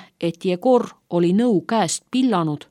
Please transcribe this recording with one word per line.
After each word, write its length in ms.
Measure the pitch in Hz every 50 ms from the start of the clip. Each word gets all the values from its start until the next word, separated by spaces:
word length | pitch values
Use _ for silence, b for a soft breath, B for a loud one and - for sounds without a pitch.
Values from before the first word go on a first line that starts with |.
| - - _ -
et 240 | 170 165 165 - -
Jegor 420 | 185 180 175 - 262 247 233 202 - - _ _ -
oli 240 | - 175 175 175 185
nõu 280 | 214 247 247 208 165
käest 420 | - - 226 220 180 151 - - _ -
pillanud 540 | - 254 254 247 202 175 160 156 147 143 - _